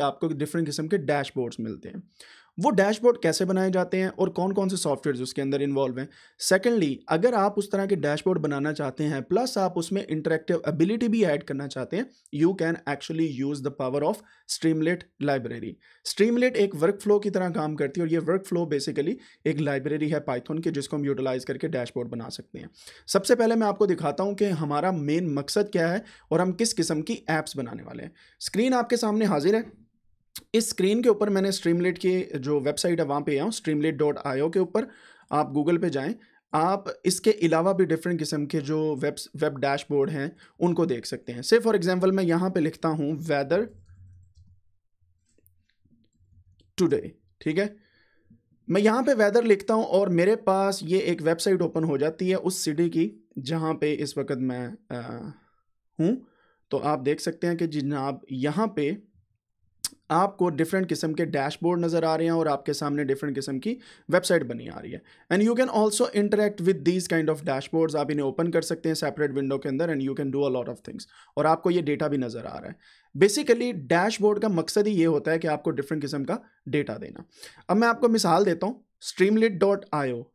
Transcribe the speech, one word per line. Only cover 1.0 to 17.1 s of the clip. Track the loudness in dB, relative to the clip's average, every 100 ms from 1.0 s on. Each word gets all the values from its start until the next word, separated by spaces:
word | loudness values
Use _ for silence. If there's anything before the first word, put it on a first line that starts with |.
| 0 -2 -2 -4 -6 -4
मिलते | -8 -8 -12
हैं। | -16 -18 _ -20 -20 _ -2
वो | 2
डैशबोर्ड | 4 2 4 4 4
कैसे | 2 0
बनाए | 0 2 2
जाते | 0 0 0
हैं | -2
और | 0 -2
कौन | 0 0
कौन | 0 0
से | -2
सॉफ्टवेयर्स | -2 -2 -2 -2
उसके | -4 -4
अंदर | -2 0
इन्वॉल्व | 0 0 0 -2
हैं? | -8 -12 -20 _
सेकेंडली, | 2 2 4 2 2 -2 -2
अगर | 2 4
आप | 4 2 0
उस | -2
तरह | -2 0
के | 0
डैशबोर्ड | 0 0 0 0
बनाना | 0 -2 -2
चाहते | -2 -6 -2
हैं, | -2 -2
प्लस | 0 0 0 0
आप | -2 -2
उसमें | -4 -4 -4
इंटरैक्टिव | -4 -2 -2 0 -2 0
एबिलिटी | 0 0 2 0
भी | 2
ऐड | 2 0
करना | -2 -8 -6
चाहते | -8 -6 -6
हैं, | -6 _ _ 0
you | 2 2
can | -2 -2 -4
actually | -6 -6 -2 -2 -2
use | -4 -4 -6
the | -4
power | -4 0
of | -2 -2 -8 _ -10
Streamlit | -2 0 2 0 -2 -6 _
library। | -2 -2 -2 -8 -10 -12 _ _ -12
Streamlit | 2 2 4 2 2
एक | 0
वर्कफ्लो | 2 0 0 2